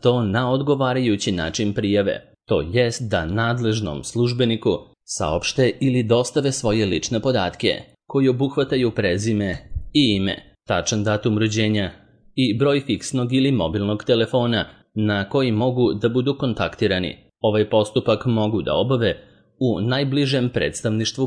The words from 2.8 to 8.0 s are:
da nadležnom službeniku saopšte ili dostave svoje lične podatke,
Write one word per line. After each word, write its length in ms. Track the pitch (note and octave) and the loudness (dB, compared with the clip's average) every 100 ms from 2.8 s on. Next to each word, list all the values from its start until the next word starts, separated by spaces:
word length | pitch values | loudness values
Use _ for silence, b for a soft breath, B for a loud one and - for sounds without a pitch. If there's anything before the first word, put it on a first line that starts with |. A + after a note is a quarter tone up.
| A#2+ - A2+ | 0 -2 -4
da 160 | F#2 D#2+ | -2 -2
nadležnom 800 | G#2 A#2 B2 A2+ A2 F#2+ D2 | -2 -2 0 0 -2 -4 -6
službeniku 640 | - A#2 A#2+ A#2+ A#2 A2 A2+ F2 - _ | -6 -2 0 0 0 0 -2 -2 -6 _
saopšte 680 | - - F2 E2+ - - B2 - | -12 -6 -2 -2 -2 2 2 2
ili 220 | C3+ B2+ | 0 0
dostave 500 | A2+ A#2 B2 D#3 C#3 | 2 2 2 0 -2
svoje 340 | B2+ A#2 A2 G2+ | -2 0 0 0
lične 340 | E2 - A2+ | 0 -2 -2
podatke, 640 | C3 A#2 F2+ - G2+ - - _ | 0 0 -2 -2 -2 -2 -8 _